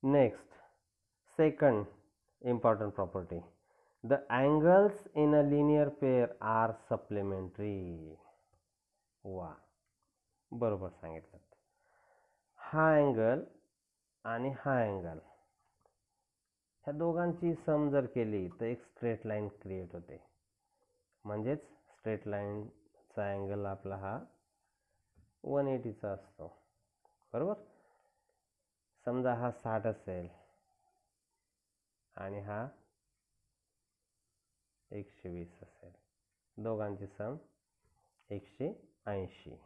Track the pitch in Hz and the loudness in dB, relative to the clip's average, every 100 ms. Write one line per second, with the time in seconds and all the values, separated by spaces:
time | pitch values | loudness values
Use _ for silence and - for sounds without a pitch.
0 | 135 143 123 - - - - _ _ _ | 4 6 6 2 -16 -20 -20 _ _ _
1 | _ _ _ - 156 - 147 110 101 - | _ _ _ 2 4 6 4 4 -2 -10
2 | _ _ _ _ 127 120 113 107 107 98 | _ _ _ _ -2 2 4 4 0 -4
3 | 95 95 87 85 - _ _ _ _ _ | -4 -4 -6 -10 -12 _ _ _ _ _
4 | 117 135 - 123 135 151 156 185 202 202 | 0 0 2 2 4 6 8 8 6 2
5 | - 151 151 151 143 147 147 151 143 143 | -8 2 6 6 6 4 4 4 4 2
6 | 135 127 117 - 104 113 113 110 - 110 | 2 4 2 0 0 2 2 -2 -4 -4
7 | - 104 98 95 92 - 104 101 90 85 | -2 -4 -2 -4 -6 -8 -6 -6 -6 -10
8 | 80 80 - _ _ _ _ _ _ _ | -12 -18 -20 _ _ _ _ _ _ _
9 | _ _ - 92 85 76 _ _ _ _ | _ _ -12 -10 -10 -14 _ _ _ _
10 | _ _ _ _ _ 120 117 101 92 - | _ _ _ _ _ -2 0 0 -4 -10
11 | 82 80 - - _ _ _ _ _ _ | -12 -12 -14 -20 _ _ _ _ _ _
12 | _ _ _ _ _ _ - 156 160 156 | _ _ _ _ _ _ -6 2 6 6
13 | 143 117 110 135 - - _ _ _ _ | 6 4 2 2 -4 -16 _ _ _ _
14 | _ _ 113 117 131 135 143 127 113 98 | _ _ -8 -4 -4 -4 0 2 2 0
15 | 85 80 - _ _ _ _ _ _ _ | -6 -10 -16 _ _ _ _ _ _ _
16 | _ _ _ _ _ _ _ _ - 147 | _ _ _ _ _ _ _ _ -8 -2
17 | 170 170 175 170 170 160 - 151 147 139 | -2 0 0 0 -2 -2 0 2 4 2
18 | 127 - 113 104 90 - 113 120 - - | 0 -2 -2 -2 -4 -4 -6 -6 -10 -6
19 | 120 113 113 107 104 - 98 95 90 87 | -4 -4 -4 -4 -6 -10 -10 -10 -10 -14
20 | 87 - _ _ _ _ _ _ _ _ | -16 -20 _ _ _ _ _ _ _ _
21 | _ _ 104 104 110 151 - - _ _ | _ _ -8 -6 -4 -4 -8 -20 _ _
22 | - 107 104 104 101 104 104 - _ _ | -6 -6 -4 -6 -4 -8 -10 -16 _ _
23 | _ - 101 98 98 101 101 98 98 98 | _ -6 -4 -4 -4 -4 -6 -6 -8 -8
24 | 98 117 247 _ _ _ _ _ _ _ | -6 -8 -10 _ _ _ _ _ _ _
25 | _ _ _ _ - 139 139 131 117 104 | _ _ _ _ -4 -2 0 -2 -6 -8
26 | 104 98 - _ 82 - _ _ _ _ | -8 -8 -12 _ -18 -18 _ _ _ _
27 | _ _ _ 117 165 208 - _ _ _ | _ _ _ -4 -4 -4 -10 _ _ _
28 | _ _ _ _ _ _ _ _ _ _ | _ _ _ _ _ _ _ _ _ _
29 | - 123 127 120 123 117 117 110 101 - | -6 -2 0 0 -4 -4 -4 -2 -2 -4
30 | - 92 87 - _ _ _ _ _ _ | -8 -10 -10 -16 _ _ _ _ _ _
31 | _ _ _ _ _ _ _ _ _ _ | _ _ _ _ _ _ _ _ _ _
32 | _ - 95 101 101 104 127 - _ _ | _ -12 -10 -10 -8 -8 -8 -12 _ _
33 | _ _ _ _ _ _ _ _ _ _ | _ _ _ _ _ _ _ _ _ _
34 | _ _ _ _ _ _ _ _ _ 101 | _ _ _ _ _ _ _ _ _ -12
35 | 98 _ 92 87 87 - - _ 90 90 | -12 _ -12 -10 -12 -16 -20 _ -20 _
36 | _ _ _ _ _ - 107 110 107 98 | _ _ _ _ _ -10 -6 -4 -4 -8
37 | 101 - 104 151 - _ _ _ _ _ | -12 -10 -10 -10 -14 _ _ _ _ _
38 | _ _ _ 101 - _ 143 226 - _ | _ _ _ -12 -12 _ -8 -8 -18 _
39 | - 101 90 - - 62 | -8 -6 -6 -10 -20 -20